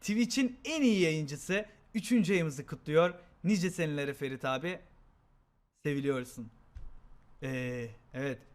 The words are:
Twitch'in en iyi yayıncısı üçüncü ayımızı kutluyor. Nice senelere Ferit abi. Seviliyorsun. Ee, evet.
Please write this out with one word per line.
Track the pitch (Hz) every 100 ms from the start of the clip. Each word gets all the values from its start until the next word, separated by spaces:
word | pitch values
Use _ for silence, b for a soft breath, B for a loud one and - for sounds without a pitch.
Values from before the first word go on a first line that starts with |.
Twitch'in | - 214 233 269 247 -
en | 262 320
iyi | 262 202
yayıncısı | 170 156 147 143 - 196 208 B _
üçüncü | 220 - 240 175
ayımızı | 190 160 139 -
kutluyor. | 156 - 151 175 175 B _
Nice | 175 208 180
senelere | 175 160 147 143
Ferit | 135 139 131
abi. | 135 131 170 180 - _ - _ _ _ _ _ _ _
Seviliyorsun. | 147 139 139 131 123 - 113 - - - - - - - - -
Ee, | 135 131 127 123 117 110 -
evet. | 127 139 123 -